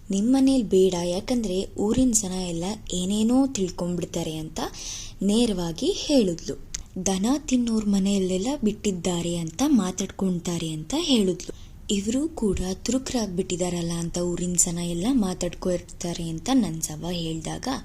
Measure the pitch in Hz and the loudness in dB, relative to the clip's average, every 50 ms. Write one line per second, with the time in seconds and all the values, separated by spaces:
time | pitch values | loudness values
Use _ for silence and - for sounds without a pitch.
0 | - - 196 196 208 247 262 269 269 269 269 262 214 170 190 190 190 190 180 170 | -6 -2 0 2 4 4 6 6 6 6 6 4 4 4 6 6 6 6 4 2
1 | 175 175 175 190 214 - 254 240 220 190 180 190 - - - - 196 208 226 254 | 0 0 -2 -2 -2 -2 -2 0 0 -2 -2 -2 -4 -4 -4 -2 0 2 4 4
2 | 262 254 214 - 196 180 185 185 185 175 170 165 175 190 214 - - - - 180 | 4 4 4 2 0 -2 -4 -4 -4 -4 -4 -4 -4 -4 -4 -6 -6 -6 -4 -2
3 | 185 185 208 214 220 226 247 262 277 269 269 202 190 170 165 - 180 175 175 170 | 0 0 2 2 2 4 4 4 4 2 0 -2 -2 -2 -2 -4 -4 -4 -2 -4
4 | 170 - - 175 165 160 156 156 156 160 - 233 277 392 - - - - - - | -4 -4 -4 -4 -4 -4 -6 -8 -8 -8 -6 -6 -6 -6 -8 -10 -12 -10 -10 -10
5 | - - - - 185 196 208 233 240 214 196 180 175 170 160 - 262 349 415 - | -12 -14 -8 -2 0 2 4 4 4 2 2 0 -2 -4 -4 -2 -2 -2 -2 -2
6 | - - 294 262 208 180 165 - - - - - - - - - - - - 190 | 0 4 4 6 6 4 0 -2 -6 -8 -8 -8 -10 -10 -10 -10 -10 -10 -10 -4
7 | 180 196 190 185 196 240 277 302 294 - 254 247 240 233 226 220 208 208 202 196 | -2 0 0 2 2 2 0 0 0 2 2 2 2 2 0 0 2 2 2 4
8 | 190 202 202 196 185 180 185 185 202 254 294 294 220 214 208 - - 208 185 170 | 4 4 2 2 2 0 0 0 0 -2 -2 0 0 0 0 0 0 -2 -2 0
9 | 165 185 175 170 170 170 175 175 165 160 - - 262 311 294 214 185 185 185 - | -2 -2 -2 0 -2 -2 -2 -2 -4 -4 -2 0 4 4 6 4 4 2 -2 -4
10 | 196 185 - - 190 190 180 170 - 185 170 165 165 160 156 156 151 - 254 311 | -6 -6 -4 -2 0 0 0 0 -2 -2 -2 -2 -2 -4 -4 -6 -4 -2 -2 0
11 | 349 311 262 220 196 185 170 175 - - - - - - - - - - 214 196 | 2 4 4 6 6 4 0 -2 -6 -10 -12 -12 -16 -16 -16 -10 -2 0 0 0
12 | 196 220 240 269 302 320 320 - 233 196 180 - 180 185 190 - - - 240 262 | 2 0 0 0 0 -2 -2 0 0 2 2 0 -2 -2 -4 -4 -2 0 0 0
13 | 262 - - 240 214 196 175 175 190 - 185 165 180 180 175 175 170 170 170 170 | 0 -2 -2 -2 -2 0 -2 -2 -2 -2 -2 -2 0 0 0 -2 -2 -2 -2 -2
14 | 170 170 - 175 175 175 175 175 180 180 180 170 - 180 170 175 175 170 170 170 | -4 -2 -2 -2 0 0 0 -2 -2 0 2 2 2 2 0 -2 -2 -2 -2 0
15 | 185 240 285 247 190 185 180 - 180 175 - - - 190 180 170 - - - - | 2 2 4 4 2 2 0 -2 -4 -4 -4 -2 0 0 0 0 -2 -8 -10 -6
16 | - 175 170 170 170 165 165 156 160 240 262 262 208 170 160 160 - - 151 151 | -6 -4 -4 -4 -4 -6 -6 -4 0 2 4 4 4 2 -2 -4 -6 -6 -6 -6
17 | 165 170 180 170 165 160 160 160 156 160 160 165 - 254 269 208 | -6 -4 -4 -4 -4 -4 -4 -4 -6 -6 -6 -6 -4 -4 -4 -4